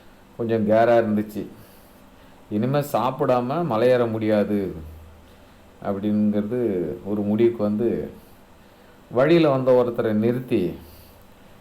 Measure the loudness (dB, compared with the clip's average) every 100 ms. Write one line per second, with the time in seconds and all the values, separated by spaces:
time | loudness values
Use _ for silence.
0 | -20 -20 -18 -8 -2 0 2 4 4 4
1 | 2 0 -2 -8 -12 -16 -20 -20 -20 -20
2 | -20 -20 -20 -20 -8 -4 -2 -2 -2 -2
3 | -2 -2 0 0 -2 -4 -2 2 2 4
4 | 2 -2 0 0 0 -2 -4 -8 -14 -18
5 | -20 -20 -20 -20 -20 -20 -20 -10 -8 -4
6 | -2 0 2 0 -2 -2 -2 -2 -4 -8
7 | -6 -4 0 2 2 2 -2 -2 -2 -4
8 | -8 -14 -20 -20 -20 -20 -20 -20 -20 -20
9 | -6 0 4 4 4 2 4 4 2 0
10 | -2 0 0 -2 -2 -2 -2 -6 -16 -20
11 | -20 -20 -20 -20 -20 -20